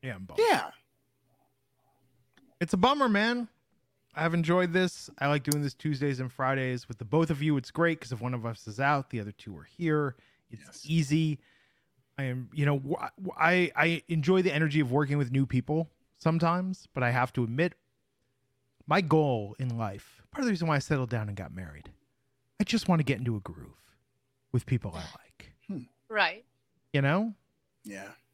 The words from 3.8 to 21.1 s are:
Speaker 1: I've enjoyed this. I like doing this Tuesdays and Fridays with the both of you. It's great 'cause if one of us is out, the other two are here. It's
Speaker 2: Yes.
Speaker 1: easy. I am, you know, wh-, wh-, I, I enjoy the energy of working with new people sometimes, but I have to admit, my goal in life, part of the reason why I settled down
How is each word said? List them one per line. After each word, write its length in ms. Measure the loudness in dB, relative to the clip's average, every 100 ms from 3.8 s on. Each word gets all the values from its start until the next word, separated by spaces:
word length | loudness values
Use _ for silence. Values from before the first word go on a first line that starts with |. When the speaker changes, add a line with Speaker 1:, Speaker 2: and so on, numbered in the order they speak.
| _ _ _
Speaker 1:
I've 200 | -4 0
enjoyed 400 | 0 2 2 4
this. 360 | 2 0 -2 -18 -4
I 80 | 0
like 160 | 0
doing 180 | 2 0
this 100 | 0
Tuesdays 460 | -4 -4 -2 -2 -2
and 120 | -6
Fridays 560 | -4 -2 0 -2 -4 -8
with 100 | -12
the 80 | -2
both 240 | 0 2
of 120 | 0
you. 160 | 0 0
It's 140 | -2
great 280 | 0 0 0
'cause 120 | -6
if 100 | -8
one 120 | -6
of 120 | -6 -6
us 220 | -8 -12
is 120 | -2
out, 300 | 0 0 0
the 100 | -8
other 120 | -8
two 260 | -10 -16 -16
are 60 |
here. 520 | -18 _ 0 0 0 -6 _ _ _
It's 120 | -20 -18
Speaker 2:
Yes. 160 | -20 -2
Speaker 1:
easy. 540 | 0 2 2 2 -2 _ _ _ _ _ _ _ -8
I 60 |
am, 260 | -6 -6 -8
you 120 | -2 0
know, 140 | 0
wh-, 220 | -2 -6 -6 -8 -12
wh-, 120 | 2
I, 340 | 4 4 2 2
I 280 | 2 2 0
enjoy 320 | 0 4 4
the 120 | 4
energy 260 | 2 2 2
of 100 | 2
working 260 | 2 2 0
with 140 | 2
new 140 | 2 2
people 440 | 0 0 -2 -2 _ _ _
sometimes, 680 | 0 2 2 2 -2 -6 -8
but 100 | -2
I 80 | 2
have 200 | 2 0
to 100 | 0
admit, 300 | -2 0 -2 -2 _ _ _ _ _ _ _ _ _ _ -2
my 140 | 0
goal 540 | 4 2 4 0 -4 -6
in 180 | -6 -4
life, 440 | -6 -8 -16 -20 _
part 100 | -6
of 40 | -2
the 60 |
reason 160 | 0 0
why 80 | 0
I 40 |
settled 300 | 0 -2
down 200 | 0